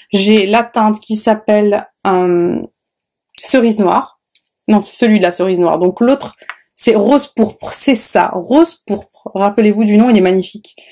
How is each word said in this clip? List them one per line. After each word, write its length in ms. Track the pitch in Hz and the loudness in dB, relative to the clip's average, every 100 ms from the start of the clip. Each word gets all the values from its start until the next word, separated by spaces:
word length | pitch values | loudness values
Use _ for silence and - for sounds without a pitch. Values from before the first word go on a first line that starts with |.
| - | -6
J'ai 340 | 196 196 214 196 | -2 2 2 2
la 180 | 220 | 0
teinte 360 | 233 - 214 214 | -2 -2 -2 -2
qui 160 | - 214 | -4 -4
s'appelle, 720 | - 214 - 208 208 202 - _ 196 | 0 -2 0 0 2 -2 -6 _ -4
euh, 560 | 185 180 175 175 - - _ _ _ _ _ _ - | -2 0 0 -2 -4 -10 _ _ _ _ _ _ -14
cerise 440 | - 262 233 214 | -2 0 2 0
noire. 400 | 185 175 - _ _ - _ _ - | 0 0 -4 _ _ -20 _ _ 0
Non, 120 | 214 | 0
c'est 140 | 202 - | 0 -2
celui-là, 360 | 240 214 180 | 2 2 0
cerise 280 | 175 185 180 | -2 -2 0
noire. 180 | 170 160 | 0 0
Donc 220 | 180 185 | -2 0
l'autre, 360 | 233 269 - - - - _ | 0 0 -4 -18 -20 -20 _
c'est 220 | - 247 220 | -4 0 2
rose 320 | 202 285 - | 2 0 0
pourpre. 460 | - 214 - - | -2 -2 -4 -10
C'est 220 | - - 240 | -4 0 0
ça, 340 | - 202 175 | 0 -2 -2
rose 420 | 185 170 269 330 - - | -4 0 2 2 -2 -8
pourpre. 420 | 202 - _ - 190 | -8 -8 _ -12 -2
Rappelez-vous 480 | 202 208 214 208 | -2 2 0 2
du 140 | 214 208 | 2 4
nom, 120 | 247 | 4
il 80 | 220 | 4
est 40 | |
magnifique. 540 | 185 190 185 214 - - - | 2 0 -4 -12 -20 -20 -20